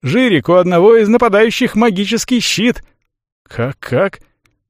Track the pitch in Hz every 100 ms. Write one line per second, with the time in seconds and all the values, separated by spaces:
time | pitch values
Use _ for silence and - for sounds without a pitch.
0 | 127 190 262 175 - 180 180 175 190 226
1 | 208 233 240 196 226 - 254 214 233 185
2 | 202 226 - 247 - - 233 233 - _
3 | _ _ _ _ _ - 120 - - -
4 | 190 - _ _ _ _